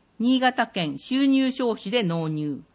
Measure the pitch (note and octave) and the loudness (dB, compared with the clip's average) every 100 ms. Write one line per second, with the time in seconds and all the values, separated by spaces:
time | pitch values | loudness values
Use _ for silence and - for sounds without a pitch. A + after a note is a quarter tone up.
0 | _ - A#3 C4 B3+ B3+ A3+ G3 D#3 C#3 | _ -4 0 4 2 0 -4 -2 -4 -6
1 | - C4 C#4 C4+ C4 C4 B3 G#3+ G3 A#3+ | -4 0 4 4 2 0 -2 -2 -2 -2
2 | F#3 E3+ D#3+ D3+ D3 C3+ - | 0 0 -2 -2 -4 -6 -12